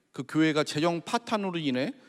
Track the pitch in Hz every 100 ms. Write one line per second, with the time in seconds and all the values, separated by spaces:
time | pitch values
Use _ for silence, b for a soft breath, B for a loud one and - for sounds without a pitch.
0 | _ - 127 156 160 151 147 151 170 170
1 | - 233 - 220 196 175 147 127 151 285